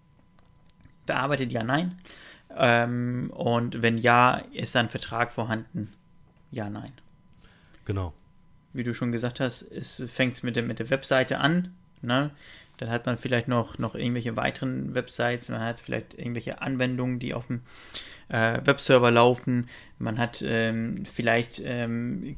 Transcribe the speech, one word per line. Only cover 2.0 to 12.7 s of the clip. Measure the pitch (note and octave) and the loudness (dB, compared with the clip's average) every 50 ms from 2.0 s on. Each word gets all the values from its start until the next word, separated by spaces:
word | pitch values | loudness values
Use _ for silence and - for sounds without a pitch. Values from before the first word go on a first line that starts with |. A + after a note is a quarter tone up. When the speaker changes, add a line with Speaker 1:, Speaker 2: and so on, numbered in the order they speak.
| - - - - - - - - - - - | -16 -20 -20 -20 -20 -20 -20 -20 -20 -10 -2
Speaker 1:
Ähm, | - C3 A#2+ A#2+ A#2 A#2+ A#2+ A#2+ A#2+ A#2+ B2 B2 B2 - - - | 2 4 6 6 6 4 2 0 -2 -2 -2 -2 -2 -4 -6 -4
und | - - A#2 A#2 A#2 A#2 B2 - B2 | -2 0 2 2 2 2 0 0 2
wenn | A2+ A#2 A#2 | 2 2 2
ja, | A2+ A2+ A#2+ A#2 A#2+ B2 B2+ - - - - | 4 4 6 8 8 8 6 4 2 -2 -8
ist | - - - - - | -8 -6 -4 0 2
da | B2+ | 2
ein | A#2 A2+ | 2 0
Vertrag | - B2 - - A#2 A#2 A#2+ - | -2 -6 -8 -4 -2 -2 -2 -2
vorhanden? | - - A2+ A#2 A2+ A2+ A2+ - - A#2+ G#2+ G2+ - - _ _ - - - - _ _ _ - | -2 -4 -2 -2 -2 -4 -4 -6 -6 -6 -6 -8 -10 -18 _ _ -20 -20 -20 -20 _ _ _ -12
Ja, | - - G#2 G#2 | -8 -6 -6 -6
nein. | G#2 G#2 - A#2+ - - - - _ _ _ - - _ - - _ _ _ - - - - | -6 -10 -12 -14 -16 -20 -20 -20 _ _ _ -20 -20 _ -20 -20 _ _ _ -20 -20 -12 -8
Speaker 2:
Genau. | - G2+ F#2+ F#2 E2 - - _ _ _ - - _ - - _ _ - | -6 -4 -4 -4 -6 -8 -12 _ _ _ -20 -20 _ -20 -20 _ _ -8
Speaker 1:
Wie | C3 A#2 | -6 -4
du | A#2+ A#2 | -4 -4
schon | - C3 A#2+ | -2 -2 -2
gesagt | A#2 A#2 A#2+ A#2+ A#2+ - | -2 -2 -2 -4 -2 -2
hast, | C#3 B2 - - | -2 -2 -4 -6
es | - - - - C3+ - - - B2+ | -12 -12 -12 -10 -10 -10 -8 -10 -10
fängt's | A#2 - - C3 B2 A#2+ - - | -6 -2 0 0 0 0 -4 -4
mit | B2 A#2 | -4 -2
der, | C3 A#2 | -2 -2
mit | B2 B2 - | -2 -4 -6
der | A2+ C3+ | -4 -2
Webseite | C#3 C3+ - - C#3 C3 B2+ - - - | -2 -2 0 2 2 2 2 2 0 0
an, | C3+ D3 E3+ F3+ F3+ F3+ - - - _ _ - | 2 2 2 2 0 -2 -6 -18 -20 _ _ -8
ne? | - A#2+ B2 C3+ C#3+ D3 C#3+ - - - - - - - | -4 0 0 2 0 0 -4 -10 -20 -20 -20 -20 -20 -18